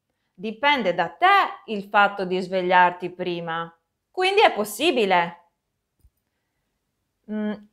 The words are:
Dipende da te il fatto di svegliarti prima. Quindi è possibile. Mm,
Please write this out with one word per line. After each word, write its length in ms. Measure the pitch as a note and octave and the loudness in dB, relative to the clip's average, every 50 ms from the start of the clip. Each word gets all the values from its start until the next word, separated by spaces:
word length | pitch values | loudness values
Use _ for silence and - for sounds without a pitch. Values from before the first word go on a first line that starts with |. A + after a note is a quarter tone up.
| _ _ _ _ _ _ _ | _ _ _ _ _ _ _
Dipende 600 | - F3+ A3+ A3 A3 - C#4 D4 C4 G#3+ F#3 E3+ | -12 -10 -10 -6 -2 0 0 0 2 0 -2 0
da 160 | F3 E3+ E3+ | -2 -2 -4
te 640 | - - F4 F#4 G4+ G4 F4 - - - - - A3+ | -2 2 4 4 4 4 2 0 -4 -12 -12 -10 -8
il 100 | G3+ G3 | -8 -6
fatto 420 | - - G#3 G3+ G3 G3+ - F#3+ | 0 2 4 4 2 2 -4 -6
di 140 | F3+ F#3 F#3 | -4 -4 -4
svegliarti 720 | F#3 F3 F#3+ F#3 F3+ F3+ F#3 F3+ F3+ F3+ F3+ - F#3 E3+ | -4 -4 -4 -2 0 4 4 6 6 4 2 -4 -12 -12
prima. 600 | - - F3+ F3+ F3 E3+ E3+ E3 D#3+ E3 E3 E3+ _ _ _ _ _ _ _ _ | -8 -8 -6 -6 -6 -6 -6 -6 -6 -6 -8 -10 _ _ _ _ _ _ _ _
Quindi 320 | - F#4 F#4 F#4+ G4+ G4+ | -6 -2 -2 0 2 4
è 120 | A4 E4 - | 2 2 2
possibile. 840 | - G#3 G#3 - - C#4+ F4 C4+ B3 G#3 F#3+ F#3 F3 E3+ F3 - - _ _ _ _ _ _ _ _ _ _ _ _ _ _ _ _ _ _ _ _ _ _ _ _ _ _ _ _ _ _ _ _ _ _ _ _ _ - | 0 -6 -6 -4 -2 -2 0 0 0 0 2 2 0 0 -2 -6 -16 _ _ _ _ _ _ _ _ _ _ _ _ _ _ _ _ _ _ _ _ _ _ _ _ _ _ _ _ _ _ _ _ _ _ _ _ _ -10
Mm, 220 | G#3+ G#3+ G#3+ G#3 G#3 G#3 - _ | -8 -6 -6 -6 -6 -8 -12 _